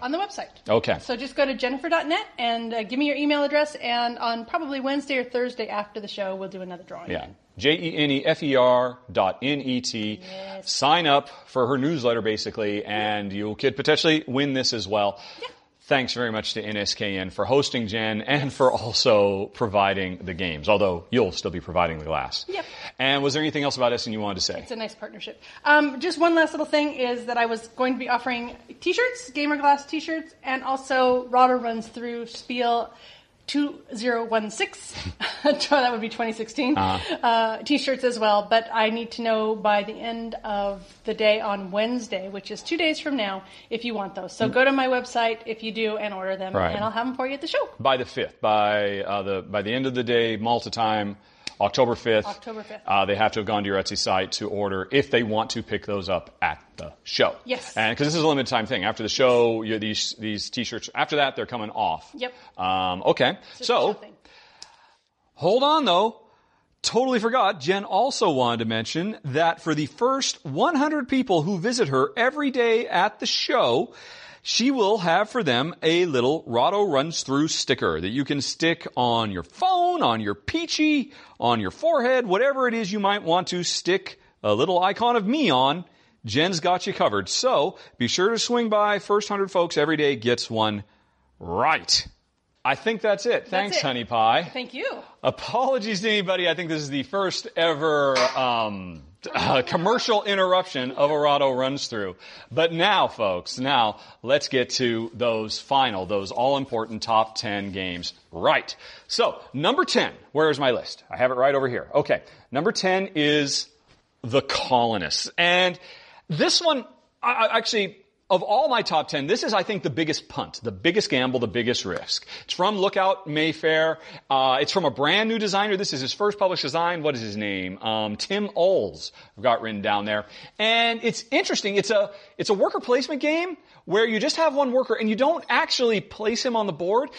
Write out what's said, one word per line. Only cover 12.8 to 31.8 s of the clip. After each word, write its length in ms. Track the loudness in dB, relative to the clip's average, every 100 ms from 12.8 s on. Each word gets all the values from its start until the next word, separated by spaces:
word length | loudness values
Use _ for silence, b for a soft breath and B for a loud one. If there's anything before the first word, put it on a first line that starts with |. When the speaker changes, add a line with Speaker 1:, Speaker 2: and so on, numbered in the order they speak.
Speaker 1:
Yeah. 340 | -4 -4 -2 -2
Speaker 2:
and 140 | -4
you 220 | -6 -6
could 220 | -2 -2 0
potentially 480 | 2 2 4 2 0
win 260 | -2 0
this 220 | 0 -2
as 120 | -4 0
well. 320 | 2 2 -2 B B
Speaker 1:
Yeah. 80 | -16 B B _
Speaker 2:
Thanks 300 | -2 0 0
very 180 | -2 -4
much 220 | -4 -4
to 60 | -6
N 140 | -6 -4
S 160 | -4
K 220 | -4 -4 -4
N 140 | -4
for 160 | -4 2
hosting 400 | 2 2 -2 -4
Jen 340 | -2 -2 -2
and 240 | -2 -2 -2
Speaker 1:
Yes. 80 | 2
Speaker 2:
for 140 | 2
also 720 | 2 -2 0 4 6 6 2 -4
providing 640 | -4 0 2 2 2 -2 -6
the 160 | -8
games, 340 | -4 -4 -2 2
although 360 | 4 4 0 0
you'll 220 | 0 0
still 200 | -2 -6
be 80 | -6
providing 380 | -4 0 0 0
the 60 |
glass. 400 | -4 -4 -4 -8 -8
Speaker 1:
Yep. 160 | -8 -8 B B -4
Speaker 2:
And 240 | 0 0
was 100 | 0
there 80 | 0
anything 200 | -2 -2
else 140 | -2 0
about 140 | 0
Essen 180 | 0 -2
you 80 | -4
wanted 140 | -4
to 60 | -4
say? 160 | -4 -6
Speaker 1:
It's 120 | -10
a 40 | -10
nice 180 | -10 -12
partnership. 440 | -16 -14 -16 -16 B B
Um, 360 | 4 4 4 0
just 180 | -4 2
one 160 | 4
last 180 | 4 2
little 140 | 0 0
thing 260 | 0 0
is 300 | -2 -2 -2 -4
that 120 | 0
I 80 | 0
was 220 | -2 -6
going 240 | -2 -2
to 40 | -2
be 100 | -2
offering 440 | -2 -2 -6 -6 -12 -20 -6
t-shirts, 500 | -2 0 0 -2 -8
Gamer 260 | -4 -2 2
Glass 280 | 4 2 0
t-shirts, 480 | -8 -6 -6 -8 -12
and 200 | -6 -4
also 600 | -2 -4 -2 2 4 2 2
Rahdo 260 | 4 4
Runs 320 | 4 -2 -6